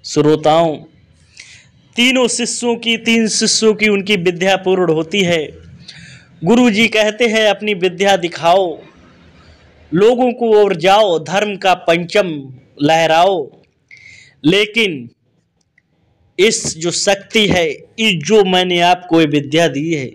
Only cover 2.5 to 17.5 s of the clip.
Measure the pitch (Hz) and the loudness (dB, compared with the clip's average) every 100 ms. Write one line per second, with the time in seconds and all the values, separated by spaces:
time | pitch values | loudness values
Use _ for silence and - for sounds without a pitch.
2.5 | - 240 233 233 226 226 226 220 - 220 | -4 -4 -4 -2 -4 0 0 0 0 -2
3.5 | - 220 214 214 196 190 208 170 170 185 | 2 0 2 0 0 0 0 0 0 0
4.5 | 190 190 185 175 160 160 202 180 170 147 | 0 0 0 0 0 -2 -2 0 -2 -4
5.5 | - - - - - - - _ _ 160 | -12 -20 -20 -20 -20 -20 -20 _ _ 0
6.5 | 233 247 202 226 220 214 214 240 220 214 | 4 4 2 0 2 0 0 0 2 0
7.5 | 196 214 202 180 165 196 196 170 170 165 | 0 -4 -2 -2 0 0 2 -2 -2 2
8.5 | 185 185 147 - _ - _ - _ - | 2 2 -6 -16 _ -20 _ -20 _ -20
9.5 | - _ _ - 165 214 240 254 233 233 | -20 _ _ -6 2 2 2 0 0 2
10.5 | 214 202 180 175 202 214 160 151 185 208 | 4 4 2 2 2 2 0 -2 -4 -2
11.5 | 190 190 180 175 170 170 208 185 151 135 | -2 0 0 0 -2 0 -2 -2 -6 -12
12.5 | 127 _ - 147 160 160 160 180 190 131 | -20 _ -6 0 2 2 4 2 0 -4
13.5 | - _ _ _ - - - _ _ 147 | -12 _ _ _ -20 -20 -20 _ _ 0
14.5 | 190 214 233 208 147 117 _ _ _ _ | 0 0 -2 -4 -4 -14 _ _ _ _
15.5 | _ _ _ _ _ _ _ _ - 202 | _ _ _ _ _ _ _ _ -2 -2
16.5 | 220 - 160 165 165 - 202 - 226 202 | 0 -8 -8 -6 -4 -2 -4 -4 -2 0